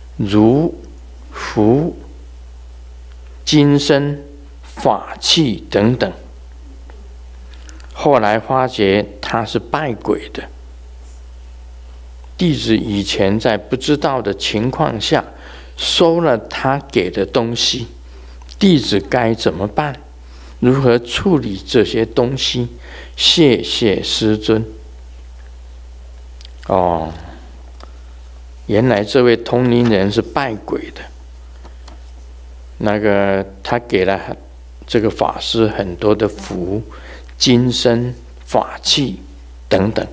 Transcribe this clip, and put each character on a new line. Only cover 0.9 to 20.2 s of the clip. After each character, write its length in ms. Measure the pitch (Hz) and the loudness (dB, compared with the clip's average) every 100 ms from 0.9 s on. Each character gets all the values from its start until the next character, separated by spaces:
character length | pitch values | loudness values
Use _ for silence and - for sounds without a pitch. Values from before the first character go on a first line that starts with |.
| - - - - | -20 -20 -20 -18
符、 640 | - - - 107 131 165 - - - - - - - - - - - - - - - | -12 -6 2 4 4 2 -6 -16 -20 -20 -20 -20 -20 -20 -20 -20 -20 -20 -20 -18 -14
金 340 | - 151 143 143 | 0 4 6 4
身、 460 | 143 143 143 143 - - - - | 4 2 2 -6 -10 -20 -20 -20
法 540 | - - 135 107 - - | -20 -2 0 0 -4 -8
器 440 | - - 147 95 - | 0 2 2 0 -2
等 240 | 101 107 | 2 2
等。 180 | 123 101 - - - - - - - - - - - - - - - - - - | 2 -2 -4 -16 -20 -20 -20 -20 -20 -20 -20 -20 -20 -20 -20 -20 -18 -18 -18 -18
后 260 | - 151 135 | -2 4 4
来 200 | 104 110 | 4 2
发 280 | - 131 127 | 2 0 0
觉 400 | - 98 98 101 - | 2 2 2 0 -8
他 240 | - 113 | -4 -4
是 140 | 110 120 | -2 -4
拜 340 | - 143 151 | -4 -4 -4
鬼 340 | 104 - - - | -6 -2 -4 -4
的。 180 | - - - - - - - - - - - - - - - - - - - - - | -12 -12 -16 -20 -20 -20 -20 -20 -20 -20 -20 -20 -20 -20 -20 -18 -18 -18 -18 -18 -2
弟 200 | 180 131 | 0 0
子 200 | 113 110 | 2 0
以 260 | - 101 | 2 -2
前 360 | 92 - 98 107 | -2 0 2 2
在 180 | 120 104 | 2 0
不 200 | - 127 | -2 -4
知 200 | - 147 | 0 0
道 240 | 156 135 | 2 0
的 120 | 110 | -2
情 360 | 98 - 110 120 | -4 -2 -2 -2
况 280 | - 147 117 | 0 -2 -2
下 220 | - 147 - - - - - - | 0 0 0 -12 -18 -18 -18 -8
收 440 | - - 170 170 | -4 4 4 4
了 180 | 165 117 | 2 0
他 400 | - - 135 139 - | -2 -4 -2 -2 0
给 200 | 117 90 | 0 0
的 140 | 95 | -2
东 300 | 92 - 117 | -2 0 -2
西， 320 | 120 - 139 117 - - - - - - - | -2 -2 -4 -8 -12 -20 -20 -20 -20 -20 2
弟 200 | 196 156 | 4 4
子 200 | 110 104 | 4 -2
该 360 | - 131 113 | 0 0 2
怎 180 | 113 - | 2 0
么 160 | 82 101 | -2 -2
办？ 320 | - 151 135 - - | -2 -4 -6 -16 -20